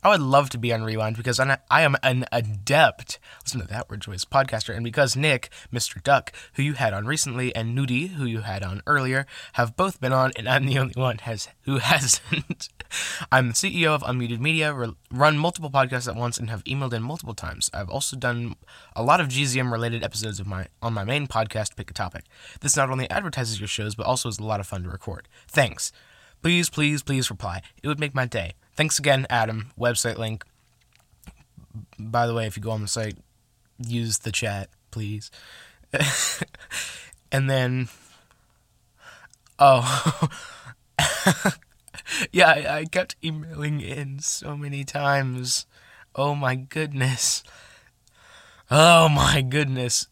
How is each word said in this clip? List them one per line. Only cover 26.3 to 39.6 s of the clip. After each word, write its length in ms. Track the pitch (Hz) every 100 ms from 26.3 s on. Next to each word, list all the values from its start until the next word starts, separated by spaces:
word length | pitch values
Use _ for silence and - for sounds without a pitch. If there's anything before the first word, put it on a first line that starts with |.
| _
Please, 300 | 165 175 170
please, 320 | - 147 147
please 260 | - 135 127
reply. 320 | 104 101 90 - _
It 40 | 143
would 120 | 147
make 160 | 151 135
my 100 | 123
day. 300 | 117 85 - _ -
Thanks 160 | 156 -
again, 300 | 139 135 131
Adam. 400 | 123 113 110 110 -
Website 380 | 120 117 120 113
link. 260 | 113 110 - _ _ _ _ _ _ _ - - _ - - - - -
By 260 | 110 120 117
the 80 |
way, 140 | 117 110
if 100 | 107
you 60 |
go 80 | 107
on 100 | 110
the 60 | 104
site, 280 | - 107 - _ _ _ _ _ _
use 400 | 120 120 113 104
the 140 | -
chat, 380 | 101 113 101 98 _ _
please. 400 | - 104 104 - - - - - _ _
<laughs> 80 | 135 139 - - - - - - - - - - - _
And 160 | 135 135
then, 420 | 135 127 127 123 - - - _ _ _ _ _ _ _ _ - - - _ _
oh, 680 | -